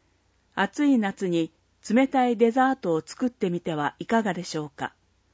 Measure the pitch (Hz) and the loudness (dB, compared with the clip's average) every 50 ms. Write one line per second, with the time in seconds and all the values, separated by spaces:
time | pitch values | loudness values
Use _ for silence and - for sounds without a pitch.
0 | _ _ _ _ _ _ _ _ _ _ - - 196 196 - - 294 285 269 233 | _ _ _ _ _ _ _ _ _ _ -4 -2 -2 -2 -2 0 2 4 4 4
1 | 214 196 - - 202 180 170 165 160 165 _ _ _ _ _ _ - - 208 247 | 2 0 -2 -4 -4 -2 0 0 -2 -2 _ _ _ _ _ _ -6 0 2 2
2 | 269 269 - 262 247 247 240 202 233 226 226 262 254 262 262 - - 180 160 156 | 2 2 2 0 2 2 2 2 2 2 4 2 2 2 0 -2 -2 -2 -2 -2
3 | - - - - 254 247 - - 208 180 175 170 - 185 160 151 143 143 - - | -2 -6 -8 -4 -4 -4 -4 -2 -4 -4 -4 -4 -4 -4 -4 -2 -4 -4 -6 -6
4 | 165 - 233 226 208 202 170 185 - - - 156 151 147 _ - 135 - _ _ | -4 0 0 0 0 0 -4 -6 -6 -8 -8 -8 -8 -8 _ -10 -10 -10 _ _
5 | _ _ _ _ _ _ | _ _ _ _ _ _